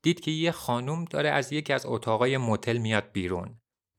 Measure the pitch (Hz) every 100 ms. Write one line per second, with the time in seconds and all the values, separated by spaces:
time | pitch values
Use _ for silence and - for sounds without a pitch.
0 | 160 170 - 156 165 160 - 120 127 160
1 | 165 147 147 143 135 147 151 143 - 120
2 | - 110 123 135 117 107 - 117 110 107
3 | 101 98 90 90 92 117 _ _ _